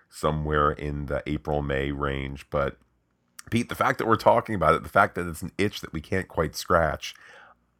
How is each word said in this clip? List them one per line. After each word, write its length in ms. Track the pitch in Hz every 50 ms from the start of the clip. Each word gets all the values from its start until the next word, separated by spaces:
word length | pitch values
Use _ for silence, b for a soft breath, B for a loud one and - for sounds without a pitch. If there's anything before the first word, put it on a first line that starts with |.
| b
somewhere 640 | b - - - 78 78 78 76 76 76 76 73 76
in 360 | - - 73 73 71 73 71
the 140 | 67 71 69 -
April, 360 | 73 76 73 - 80 73 73
May 300 | 71 71 69 67 69 71
range, 540 | 71 69 71 69 67 67 69 67 69 71 - -
but 280 | 71 73 69 67 - _ _ _ _ _ _ _ _ _ _ _ _ - - -
Pete, 180 | - 117 117 -
the 60 | -
fact 240 | - 110 131 131 -
that 80 | -
we're 80 | 110 110
talking 400 | 107 - 110 110 117 - - 110
about 180 | 92 80 78 80
it, 100 | 69 -
the 60 | -
fact 260 | - 98 104 - -
that 120 | 90 87
it's 140 | 87 82 -
an 100 | 90 - -
itch 240 | - 98 104 - -
that 120 | - - -
we 80 | 82
can't 260 | 78 - 98 95 -
quite 280 | - - 87 80 73 -
scratch, 580 | - - - 90 82 80 73 69 - - - - B B B B B B B B B _ _ _